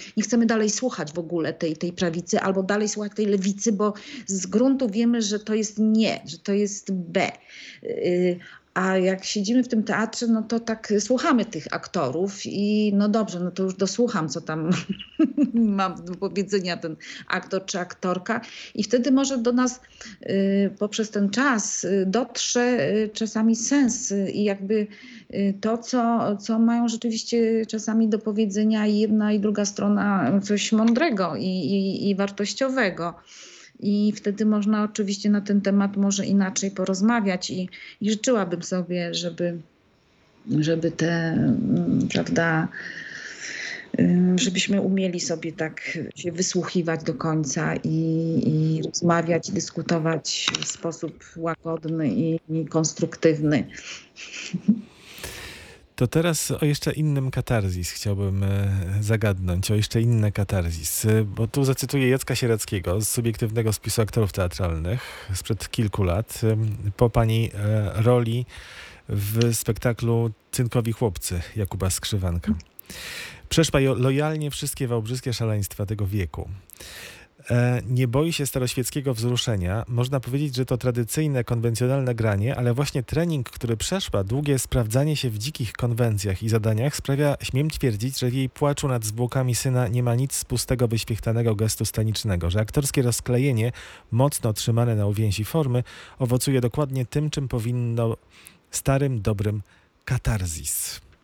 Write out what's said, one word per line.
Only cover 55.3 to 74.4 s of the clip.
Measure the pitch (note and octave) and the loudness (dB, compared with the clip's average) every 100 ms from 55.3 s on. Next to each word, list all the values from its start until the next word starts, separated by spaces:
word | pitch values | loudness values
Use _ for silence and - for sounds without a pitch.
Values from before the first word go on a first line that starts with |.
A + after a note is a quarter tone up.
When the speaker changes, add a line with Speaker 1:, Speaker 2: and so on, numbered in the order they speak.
| - - - - - - - | -14 -16 -18 -20 -20 -10 -2
Speaker 2:
To | A#2+ | 2
teraz | D#3+ E3+ D#3 - | 2 2 0 -2
o | C3+ | 0
jeszcze | D3+ C#3+ D3+ | 2 2 0
innym | D3+ D3+ C#3 C3 | 0 0 0 0
katarzis | B2+ - A#2 F#2+ F2+ F2 | -2 0 0 2 -2 -4
chciałbym, | - G#2 G2 G2 G2 | -4 -2 0 0 0
e, | G2 G2 G2 G2 F#2 G2+ | 0 2 0 0 0 0
zagadnąć, | G#2 A2 G#2+ F#2 F#2 F2+ F#2 | 2 2 2 0 0 0 2
o | |
jeszcze | G#2 G#2 A#2 | 2 2 2
inne | A#2 A#2 G#2 | 4 4 2
katarzis, | G#2 F#2+ G2 E2+ E2 D2+ - | 0 0 0 0 -4 -4 0
e, | A2 A2 | 4 4
bo | G#2 G2+ A2+ | 2 -2 -2
tu | C#3+ | 2
zacytuję | C3+ C3 B2+ C#3 B2+ | 2 0 0 2 4
Jacka | C3 - | 2 0
Sierackiego | B2+ A#2+ A2 - G2 E2+ G2 | 0 2 0 0 -2 0 0
z | G#2+ | 0
subiektywnego | - A2+ G#2+ A2+ A#2 A2 | 0 0 0 0 0 0
spisu | G#2 A2 A#2 | 0 -2 0
aktorów | G#2 A#2+ G2+ | 2 2 0
teatralnych | - F2 - F2+ D#2+ F2 B2 - - - | 2 -2 0 -2 0 -2 -4 -6 -12 -8
sprzed | F#2+ - G#2+ - | -6 -4 -4 -4
kilku | - G#2+ - | -2 0 2
lat, | F#2 F2+ - - | 2 2 -2 0
em, | A2 A2 A2 G#2 G2+ - | 2 2 0 -2 -2 2
po | A#2+ | 4
pani, | - A2 A2+ A2+ | 4 4 2 0
e, | G2 G#2 G#2+ G2 A2 | 0 0 2 0 2
roli | A#2 B2 A2+ A#2+ B2 - - - - - - | 4 4 4 -2 -4 -10 -18 -18 -18 -16 -6
w | G#2 G2+ A2+ A#2 A2+ | -2 0 2 4 2
spektaklu | - G#2+ B2 A2+ A#2 A#2 A#2 - _ | -2 0 0 0 2 2 0 -4 _
Cynkowi | - A#2+ B2+ A2+ | -2 0 2 0
chłopcy | A2 A#2 - - F2 - G#2+ | 0 0 0 -4 -4 -4 -4
Jakuba | G2 F#2 F#2 | -4 0 0
Skrzywanka. | - - G#2 F#2 E2+ - E2+ - - - - - - - - - | 0 -2 -2 0 -2 -2 -4 -4 -20 -18 -14 -12 -12 -14 -14 -2
Przeszła | - D#3 C#3+ | 2 4 4
jo-, | C3+ B2+ | 2 4
lojalnie | B2+ C#3 D3+ D#3 | 2 2 0 -2